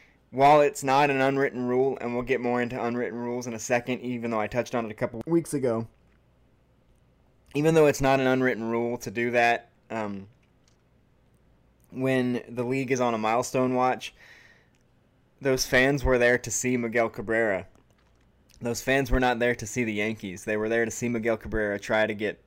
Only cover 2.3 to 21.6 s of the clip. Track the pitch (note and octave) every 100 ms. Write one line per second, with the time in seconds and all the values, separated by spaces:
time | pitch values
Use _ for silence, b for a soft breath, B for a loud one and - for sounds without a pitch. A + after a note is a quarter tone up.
2.3 | B2+ B2 B2 A#2+ B2 A#2+ A#2+ A2 A#2 A#2+
3.3 | B2 A#2+ A2+ - B2 B2 B2 B2 B2 A#2
4.3 | A2+ G#2+ B2 A#2 B2+ A2+ G#2+ A#2+ A#2 C3+
5.3 | E3+ D3+ C#3+ B2+ A2+ A#2 _ _ _ _
6.3 | _ _ _ _ _ _ _ _ _ _
7.3 | _ _ C#3 D#3 D#3+ D3 C3 C3+ C3+ C3
8.3 | C3 B2+ G#2+ A2+ A#2 A#2+ A#2+ - G#2 A#2+
9.3 | A#2+ A#2 A#2 - _ - A2+ G#2+ G2 G2
10.3 | _ _ _ _ _ _ _ _ _ _
11.3 | _ _ _ _ _ _ B2+ C3 C3 B2
12.3 | A#2 - A#2+ A#2+ C3+ B2+ B2+ B2 A2+ A2
13.3 | A#2 B2 C3 B2+ B2+ B2+ A#2+ - - B
14.3 | B B B B B _ _ _ _ _
15.3 | - C3+ C3 - C3 C3+ C#3+ C3 B2 A#2+
16.3 | B2 A#2+ - B2+ B2 A#2 A#2 A2+ - G2+
17.3 | A2+ A2+ F#2+ F2+ _ _ _ _ _ _
18.3 | _ _ - A#2+ A#2 - C3+ C3 C3 B2+
19.3 | A#2 A#2+ A#2 G#2+ B2+ A2+ G#2 G#2+ A2 G2
20.3 | F2+ - G#2+ A2 A#2 A2+ - A#2+ A#2 A2+
21.3 | A2 - G#2+